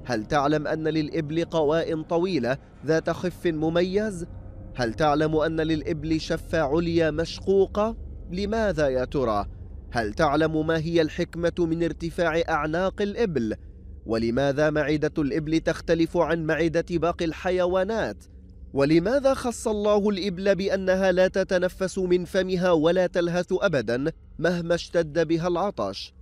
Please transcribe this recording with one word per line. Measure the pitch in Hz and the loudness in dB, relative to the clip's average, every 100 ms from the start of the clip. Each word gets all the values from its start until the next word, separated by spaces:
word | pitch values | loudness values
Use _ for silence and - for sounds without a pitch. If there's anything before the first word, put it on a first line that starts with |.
هل | - 117 | -4 -4
تعلم | 104 151 139 151 147 | 0 0 2 0 0
أن | 160 156 | -2 0
للإبل | 160 156 165 147 160 | -2 -2 -4 -2 -4
قوائم | 165 165 143 160 156 160 | -2 0 2 2 0 -4
طويلة | 156 170 185 165 117 135 - - 127 | -2 0 0 0 0 -2 -6 -12 0
ذات | 160 165 | 0 0
خف | 165 180 - 175 | -4 -4 -2 -2
مميز؟ | 156 160 170 185 190 214 180 175 - - - - | 0 0 2 0 0 -2 -6 -10 -12 -14 -14 -12
هل | - 120 | -4 -4
تعلم | 113 156 147 156 156 | 2 2 4 2 2
أن | 156 160 | 0 0
للإبل | 160 160 139 160 156 160 | 0 -2 -2 -4 -2 -2
شفة | - 170 - 165 | -2 -6 -2 -2
عليا | 139 160 170 165 160 | 0 0 2 2 2
مشقوقة؟ | 151 165 - - 196 185 - 214 226 - - - | 0 -4 -4 2 4 4 2 -2 -4 -12 -14 -8
لماذا | 180 202 226 214 156 143 | -4 -2 0 0 2 2
يا | 127 | 2
ترى؟ | 127 147 120 104 95 - - - - | -2 0 0 0 -2 -10 -14 -16 -6
هل | 120 107 | -4 -4
تعلم | - 156 147 156 156 156 | 0 2 4 2 2 2
ما | 160 | 0
هي | 156 165 | 2 2
الحكمة | 156 - 170 165 170 165 | 2 0 -4 -2 -2 0
من | 165 165 | -2 0
ارتفاع | 165 165 165 170 170 160 165 | -2 -4 -6 0 0 2 2
أعناق | 156 156 160 190 180 | 0 0 0 0 -2
الإبل؟ | 202 202 226 139 110 98 - - - - - | -4 0 -2 0 -2 -6 -10 -18 -18 -16 -4
ولماذا | 113 117 120 139 135 151 | -2 0 0 0 2 0
معدة | 151 143 156 147 147 | 0 0 0 0 -2
الإبل | 143 156 151 160 | -2 -2 0 -2
تختلف | 160 160 - 165 165 180 | 0 -4 -2 0 2 2
عن | 151 170 | 2 0
معدة | 156 151 170 160 170 | 0 0 0 0 -2
باقي | 170 165 170 | -2 -2 -2
الحيوانات؟ | 170 151 185 180 180 185 190 220 131 104 - - - - - | -4 -4 -2 0 2 0 0 -2 -4 -8 -16 -20 -20 -20 -6
ولماذا | 131 139 165 180 277 269 | 0 4 6 4 4 4
خص | 262 247 - 233 | 2 -2 -4 -4
الله | 214 208 208 202 | 0 2 4 2
الإبل | 196 196 175 196 | 0 -4 -2 2
بأنها | 185 196 196 185 185 190 | 2 2 0 2 2 4
لا | 180 185 | 4 4
تتنفس | 196 190 185 180 - 190 - | 2 0 0 0 -2 -4 -2
من | 180 180 | 2 2
فمها | 175 190 185 185 185 | 2 0 0 2 4
ولا | 165 160 185 180 | 4 4 4 2
تلهث | 180 170 175 180 | 0 0 -2 -2
أبدًا | 185 202 147 110 123 147 - - - | 0 2 2 0 0 -2 -6 -18 -2
مهما | 160 175 170 | 0 0 0
اشتد | 175 - 180 160 156 156 | -2 0 0 0 0 2
بها | 165 175 | 2 0
العطش؟ | 175 202 - 101 98 - - | 0 -2 -2 -6 -6 -12 -16